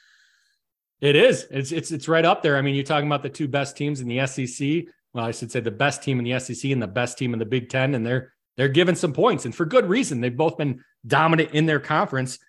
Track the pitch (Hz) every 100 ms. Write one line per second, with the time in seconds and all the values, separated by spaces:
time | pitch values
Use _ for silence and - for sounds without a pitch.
0 | _ _ _ _ _ _ _ _ _ _
1 | 143 147 254 - - 139 135 165 - 156
2 | 151 165 165 - 156 139 139 139 135 151
3 | 147 143 135 - 147 143 135 - 147 143
4 | 120 123 135 139 127 - 143 165 170 _
5 | _ 120 117 113 117 127 113 104 143 139
6 | - 127 120 127 127 120 139 135 104 110
7 | 120 - 131 117 107 127 117 - 135 135
8 | 113 127 131 _ _ - 135 139 180 170
9 | 170 143 226 170 120 - 160 254 202 220
10 | 254 123 123 123 156 160 147 127 _ _
11 | 117 139 160 165 156 151 160 147 - 156
12 | 202 135 131 -